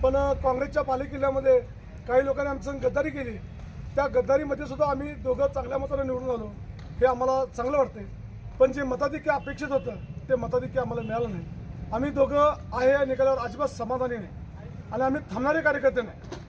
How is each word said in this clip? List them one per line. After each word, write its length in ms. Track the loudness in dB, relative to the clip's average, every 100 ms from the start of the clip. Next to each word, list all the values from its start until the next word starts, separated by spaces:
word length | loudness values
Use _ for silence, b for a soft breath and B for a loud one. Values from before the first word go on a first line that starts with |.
पण, 120 | 4 4
अ, 180 | 2
काँग्रेसच्या 500 | 2 2 2 0 -2
बालेकिल्ल्यामध्ये 760 | 0 -2 -2 0 0 2 6 6 4 -12 -14 -14 2
काही 180 | 2 4
लोकांनी 240 | 0 0
आमच्या 240 | -2 -4
संग 80 | -2
गद्दारी 280 | 0 0 -2
केली. 280 | -2 -6 -8 -12 -12 -12 -12 -4 0
त्या 120 | 2
गद्दारीमध्ये 580 | 2 4 4 4 -4 -4
सुद्धा 200 | 0 0
आम्ही 280 | 2 -4
दोघं 340 | -6 -2 2 2
चांगल्या 300 | 0 -4 -4
मतानं 280 | -2 -2 -2
निवडून 240 | -2 -2
आलो, 160 | -4 -4 -10 -12 -12 -12 2
हे 60 | 4
आम्हाला 400 | 4 2 2 0
चांगलं 320 | -2 0 2
वाटतंय. 260 | 2 0 -12 -12 -12 -12 -12 4
पण 120 | 4
जे 120 | 4
मताधिक्य 480 | -2 0 -2 -2 0
अपेक्षित 360 | 0 0 -6 0
होतं 240 | 0 -2 -8 -10 -12 0
ते 60 | 0
मताधिक्य 440 | 2 -2 0 -2
आम्हाला 220 | -2 -4
मिळालं 300 | -2 -2 -2
नाही. 120 | -4 -8 -10 -10 -10 -6
आम्ही 180 | -2 -2
दोघं 420 | 2 2 6 4 2 -4
आहे 180 | 2 4
या 140 | 4 4
निकालावर 320 | 4 4 4
अजिबात 300 | -2 -2 -4
समाधानी 480 | -2 -4 -2 -2 -4
नाही 120 | -8 -12 -14 -14 -14 -14 -8
आणि 120 | 0
आम्ही 180 | 2 0 -2
थांबणारे 280 | -2 2 4
कार्यकर्ते 400 | 4 4 4 2
नाही. 180 | -4 -8 -12 -12